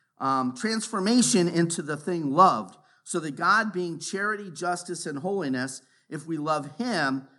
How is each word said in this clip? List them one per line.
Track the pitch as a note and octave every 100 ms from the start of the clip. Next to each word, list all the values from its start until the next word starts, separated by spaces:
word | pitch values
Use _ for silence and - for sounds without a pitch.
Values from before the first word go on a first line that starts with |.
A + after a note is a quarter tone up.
| _ -
Um, | C3+ C3 B2+ B2+
transformation | G#3+ A3 - G#3 F#3+ B3 A3 F#3 F3
into | E3 E3+ F3+
the | D3+ D3
thing | F#3+ F3 C#3+
loved, | D3 F#3 A#2 F#2 - _ _
so | - F3
that | D#3 C3
God | E3+ G#3+ A3
being | F3+ F3 D#3
charity, | - F#3+ G#3 G#3 G3
justice, | D3 F3 F3 - E3+ E3
and | C#3
holiness, | F3 C#3 C#3+ C3 C3+ - _ _ -
if | D#3+ D#3+
we | D#3+
love | D3+ D3+ C#3 -
him, | B3 F#3 C#3 C3+ -